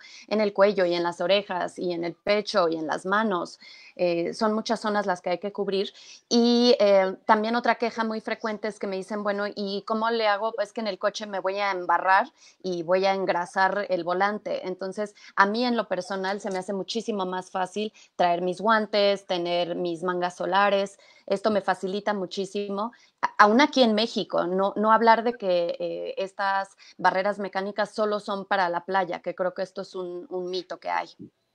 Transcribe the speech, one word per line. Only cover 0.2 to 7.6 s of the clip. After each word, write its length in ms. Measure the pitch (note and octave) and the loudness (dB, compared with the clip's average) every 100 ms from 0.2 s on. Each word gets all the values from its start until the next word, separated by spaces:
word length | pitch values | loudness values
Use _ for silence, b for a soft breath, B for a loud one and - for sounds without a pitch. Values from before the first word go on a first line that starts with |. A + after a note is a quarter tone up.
| b | b
en 140 | G#3 | 0
el 100 | G#3 | 0
cuello 320 | G3+ G3 G3 | 4 4 4
y 80 | F3+ | 2
en 100 | F3 | 2
las 200 | E3+ E3+ | -2 -2
orejas 560 | F3 G3+ G3+ F#3 E3+ - | 0 0 0 -4 -4 -4
y 140 | F3+ | -6
en 120 | E3+ | -4
el 80 | E3+ | -6
pecho 560 | E3 - G#3 G3+ G#3 E3+ | -6 0 0 0 0 2
y 80 | D#3+ | 0
en 100 | D#3 | -4
las 200 | E3+ F#3+ | -4 0
manos. 540 | G3+ A3 F3 E3 - b b b - | 0 0 -2 -4 -12 b b b -2
Eh, 380 | F3+ E3+ E3+ | 0 0 -2
son 180 | E3+ A3 | -2 -2
muchas 280 | G#3+ A3 A3 | -2 -2 -4
zonas 260 | A3 G#3 G3 | 0 -2 -2
las 160 | F3+ | -4
que 80 | F#3 | -4
hay 80 | F3 | -4
que 140 | G3+ | -6
cubrir. 420 | G3+ G3 F#3+ G#3 b b b _ | -6 -4 -2 -4 b b b _
Y, 480 | A#3 A#3 A#3+ B3 A#3 | 4 4 4 4 6
eh, 380 | G3+ G3 F#3+ F#3 | 6 6 4 -2
también 320 | - G#3+ G#3+ | 2 2 2
otra 200 | A#3 | 0